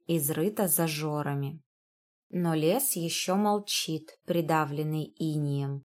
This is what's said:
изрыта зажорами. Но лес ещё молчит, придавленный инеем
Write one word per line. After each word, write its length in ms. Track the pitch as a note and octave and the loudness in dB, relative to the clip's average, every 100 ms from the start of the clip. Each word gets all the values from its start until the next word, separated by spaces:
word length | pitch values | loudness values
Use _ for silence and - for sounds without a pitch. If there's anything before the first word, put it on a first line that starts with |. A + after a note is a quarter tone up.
| - | -2
изрыта 600 | E3 C#3 D#3 F#3 G#3+ F#3+ | 0 0 0 0 0 0
зажорами. 920 | - E3 D3+ D#3 D3+ D3 C#3 C#3 D#3+ _ _ _ _ _ _ - | 2 0 0 -2 -2 -2 -2 -4 -8 _ _ _ _ _ _ -6
Но 240 | F3 E3+ | -2 2
лес 380 | D#3+ D#3 A3+ C4 | 4 4 2 0
ещё 440 | F3+ E3 - - F#3+ | -2 -2 -2 0 2
молчит, 840 | G#3 G#3 G3+ - - D#3 D#3 - - | 4 2 0 -4 -2 -6 -8 -14 -2
придавленный 880 | E3+ D#3 D#3+ D3 C#3+ D#3 D#3 D3 - | 0 2 2 2 -2 -2 -2 -4 -4
инеем 640 | D#3+ D3+ D3 C#3 C#3 C#3 | -2 0 0 0 -2 -6